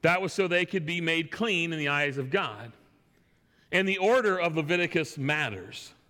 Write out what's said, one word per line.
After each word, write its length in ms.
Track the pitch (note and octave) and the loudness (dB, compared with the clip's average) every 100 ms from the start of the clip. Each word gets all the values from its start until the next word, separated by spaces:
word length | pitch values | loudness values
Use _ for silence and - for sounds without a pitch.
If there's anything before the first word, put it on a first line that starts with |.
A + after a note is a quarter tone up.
that 180 | E3 F3+ | 4 2
was 100 | F#3+ | 0
so 160 | - F#3+ | -2 2
they 200 | F3 F3 | 2 2
could 180 | G3 | -2
be 160 | D#3 E3+ | -2 -2
made 300 | E3 E3 D#3+ | 0 0 -2
clean 420 | - A3+ F#3 E3 | -4 -2 0 -2
in 60 | D#3+ | -2
the 100 | D3 | 0
eyes 300 | C#3+ D3 C#3 | 0 0 -2
of 100 | C3 | -2
God. 420 | F3+ D#3+ G#2+ A#2 - _ _ _ _ _ _ _ _ _ | -2 -2 -8 -16 -18 _ _ _ _ _ _ _ _ _
And 160 | F3 F#3+ | 0 2
the 80 | G3 | 2
order 420 | F#3+ B3+ G#3+ F#3 | 4 4 4 2
of 180 | E3+ D#3 | 2 0
Leviticus 580 | D3 F3 F3 E3+ D#3 - | 0 0 2 0 -2 -4
matters. 800 | C3+ D3+ C3+ G2 F2+ - - - _ | -2 0 -2 -6 -10 -14 -16 -20 _